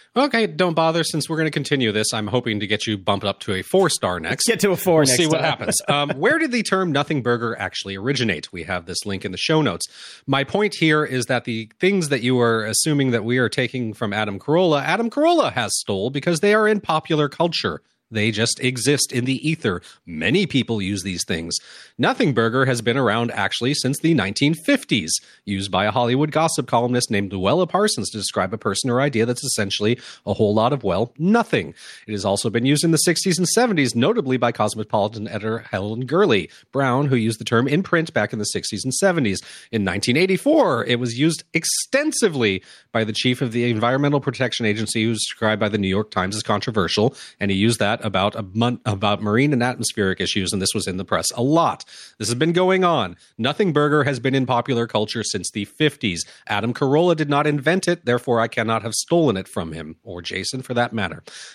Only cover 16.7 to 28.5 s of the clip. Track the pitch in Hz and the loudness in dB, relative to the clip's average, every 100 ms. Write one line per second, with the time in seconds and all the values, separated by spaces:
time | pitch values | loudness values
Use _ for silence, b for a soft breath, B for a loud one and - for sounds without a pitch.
16.7 | 214 - 156 - 156 147 - 175 - - | 0 0 -2 0 0 0 0 -2 0 -4
17.7 | 76 _ _ _ 110 110 104 113 - 127 | -6 _ _ _ 0 0 2 0 0 -2
18.7 | 127 113 143 - 127 127 135 151 160 113 | 0 2 2 0 -2 -2 -2 -2 -2 -2
19.7 | 87 B B - 80 90 175 185 135 113 | -4 B B -12 -4 0 2 2 0 0
20.7 | 110 95 101 95 87 - 85 85 - B | -2 -2 -4 -4 -6 -4 -6 -4 -8 B
21.7 | B B - 156 254 202 120 113 127 131 | B B -2 0 2 0 2 2 2 0
22.7 | 120 113 123 120 110 117 110 101 - 123 | 0 0 0 2 2 0 -2 -4 -2 -2
23.7 | 143 127 139 160 156 95 98 143 165 - | -2 -2 0 2 2 0 0 0 2 0
24.7 | 285 - 123 78 - b b - 98 98 | 0 2 -2 0 -6 b b -6 -4 -2
25.7 | 92 104 123 120 127 151 151 160 - 127 | 0 2 2 2 2 2 2 0 0 0
26.7 | 120 123 123 - 104 98 95 95 156 175 | 0 2 0 0 -2 -2 -2 0 2 2
27.7 | 185 208 165 98 107 95 - 92 | 2 0 -2 -6 -6 -4 -2 -2